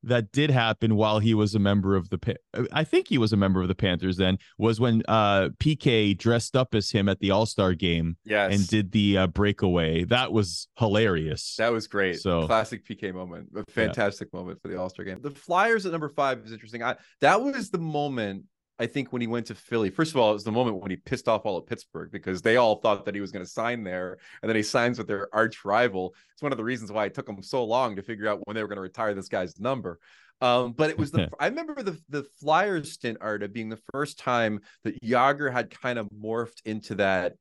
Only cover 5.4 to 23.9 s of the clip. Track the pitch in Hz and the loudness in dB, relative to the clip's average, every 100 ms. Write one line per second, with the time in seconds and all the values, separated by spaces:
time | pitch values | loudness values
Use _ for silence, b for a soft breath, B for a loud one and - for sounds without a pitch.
5.4 | 90 - 151 151 147 113 104 95 113 117 | 2 0 0 2 2 4 4 2 2 2
6.4 | - 131 127 107 101 107 98 95 98 98 | 2 0 2 0 0 2 2 2 2 2
7.4 | 110 - 95 90 92 82 82 82 107 104 | 2 2 2 2 2 2 0 -4 -2 0
8.4 | 98 101 90 110 95 107 101 98 92 87 | 2 2 2 2 2 2 4 4 2 2
9.4 | 104 101 98 87 80 82 87 123 127 110 | 0 2 2 2 2 0 2 0 2 0
10.4 | 95 82 - - 110 104 110 85 78 76 | 0 -4 -12 0 2 4 4 2 -2 -6
11.4 | - - 113 117 110 101 95 82 98 85 | -8 -2 0 0 -4 -2 0 0 0 0
12.4 | 80 113 107 113 _ 95 101 92 90 85 | 2 0 0 -8 _ -10 -8 -10 -12 -14
13.4 | - 101 - - 110 - 104 101 - 90 | -12 -12 -6 -2 -2 0 -2 -2 -12 -12
14.4 | 90 - 90 92 92 - 95 95 139 139 | -12 -12 -10 -8 -8 -8 -12 -10 -12 -14
15.4 | - 175 220 226 190 165 151 151 139 123 | -2 2 2 2 -2 -6 -6 -2 -2 -2
16.4 | 107 113 110 117 117 123 b b 139 196 | -8 -16 -12 -6 -6 -6 b b 4 4
17.4 | 277 269 202 180 165 151 147 127 104 98 | 2 -4 -4 -4 -2 -2 -2 -2 -4 -6
18.4 | - _ _ _ 117 143 131 127 117 120 | -14 _ _ _ -4 -4 -4 -4 -2 -4
19.4 | 110 107 - 117 101 - 160 143 110 104 | -6 -14 -4 0 0 0 0 4 4 2
20.4 | 107 110 123 95 98 87 - 127 - 110 | 0 0 0 -2 -6 -8 -6 -4 0 0
21.4 | 107 90 - 117 - 80 85 95 92 92 | 0 -6 -6 -12 -10 -14 -12 -10 -6 0
22.4 | 113 120 117 104 113 101 101 101 98 98 | 4 6 4 4 2 0 -2 -6 -8 -10
23.4 | 90 - 113 120 101 | -10 -6 -4 -4 -6